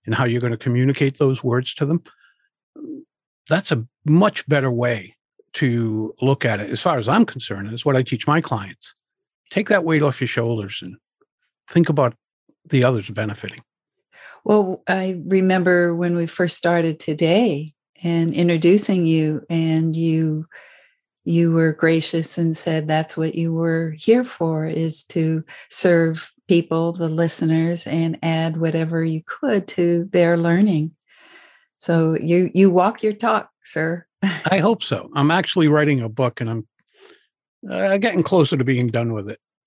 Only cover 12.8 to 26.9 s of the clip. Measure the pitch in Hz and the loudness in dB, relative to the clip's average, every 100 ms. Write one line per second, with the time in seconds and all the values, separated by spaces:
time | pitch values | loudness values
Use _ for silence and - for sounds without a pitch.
12.8 | 123 120 98 101 107 104 98 - _ _ | 2 2 -4 -6 -8 -8 -12 -16 _ _
13.8 | _ _ _ _ - - - 208 185 190 | _ _ _ _ -20 -8 0 2 2 -4
14.8 | - 190 185 180 170 190 185 185 180 180 | -4 -2 -2 -6 0 2 4 2 4 4
15.8 | 175 170 175 175 165 - 175 - 175 170 | 2 0 -2 -2 -2 -2 -2 0 0 2
16.8 | 165 156 - 151 165 190 233 143 156 - | 0 -4 -6 0 2 4 2 0 -6 -16
17.8 | _ _ 170 170 165 - 175 165 170 202 | _ _ -2 0 0 2 2 4 4 4
18.8 | - 190 165 160 156 151 - 165 160 160 | 4 0 2 2 0 -2 -4 -2 0 2
19.8 | 160 160 165 160 160 156 160 - - - | 0 0 0 0 0 -2 -8 -16 -20 -20
20.8 | _ _ _ _ - 165 170 165 160 156 | _ _ _ _ -2 2 4 4 2 2
21.8 | 160 165 160 165 160 - 165 160 - 160 | 2 2 0 -4 -4 -2 -2 -2 -4 -4
22.8 | 151 156 156 - 160 - 165 165 165 165 | 0 -2 -2 -4 -4 -2 -4 -2 0 -2
23.8 | 165 156 - 240 247 - 165 156 160 165 | -4 -2 2 2 0 -4 -2 -2 -4 -4
24.8 | 165 156 - 165 160 160 - - - - | -4 -4 -4 -2 0 -2 -6 -16 -8 0
25.8 | 180 170 165 160 - _ - 175 170 165 | 4 4 2 -2 -10 _ 0 0 2 -2
26.8 | 165 | -2